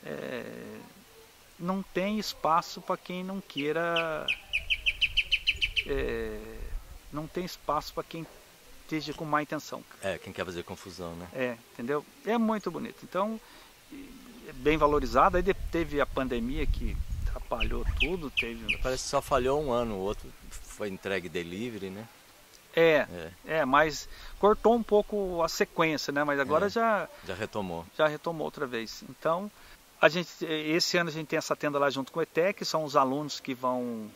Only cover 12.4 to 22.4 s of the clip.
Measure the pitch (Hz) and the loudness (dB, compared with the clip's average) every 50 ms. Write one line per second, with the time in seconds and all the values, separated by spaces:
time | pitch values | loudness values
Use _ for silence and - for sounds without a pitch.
12.4 | 226 220 220 214 - 185 170 156 123 - - - - - - 175 196 220 220 220 | 4 2 2 0 -2 -4 -6 -4 -8 -8 -10 -14 -18 -6 -2 -2 -2 -2 -2 -8
13.4 | - - - - - - - - - - - - - - - - - - - - | -10 -16 -20 -20 -20 -20 -20 -20 -20 -16 -16 -16 -14 -16 -16 -18 -18 -18 -18 -16
14.4 | - - - 131 127 147 151 156 151 147 147 147 135 123 113 127 151 190 180 180 | -16 -14 -12 0 4 4 6 8 6 6 6 6 2 4 6 6 6 8 6 4
15.4 | 180 190 180 - - - - 165 165 147 147 143 135 - - - 135 127 131 120 | 4 4 2 0 0 -2 0 0 0 0 2 2 2 2 2 -2 0 0 0 0
16.4 | 113 120 131 123 131 135 - - 120 110 - - - - - - - - - 131 | 0 0 0 0 2 2 2 2 0 -2 -2 -2 -4 -4 -4 -2 -2 -2 -2 -2
17.4 | - - 127 117 113 113 120 117 120 113 - - - 139 180 185 156 135 - - | -4 -4 -2 0 0 0 0 0 0 0 0 0 0 0 0 -2 -4 -4 -4 -2
18.4 | - 117 117 113 113 - - - - 131 131 127 - - - 139 - - 147 135 | -2 -2 -4 -6 -4 -4 -2 0 0 0 0 0 -2 0 0 0 2 4 2 4
19.4 | 123 131 135 147 156 139 117 120 120 113 107 95 95 98 107 - - 123 - - | 4 4 2 2 2 2 2 2 2 2 0 0 0 -2 -2 -4 -6 -14 -16 -16
20.4 | - - - - - - - - 107 104 95 90 - 101 98 95 87 90 78 90 | -16 -14 -14 -14 -14 -14 -8 -6 -4 -4 -4 -4 -4 -2 -2 -2 -2 -2 -4 -4
21.4 | 87 85 87 95 113 123 113 104 92 95 95 101 113 113 - - - - - - | -4 -4 -6 -6 -6 -6 -6 -6 -8 -8 -8 -10 -12 -14 -16 -20 -20 -20 -20 -20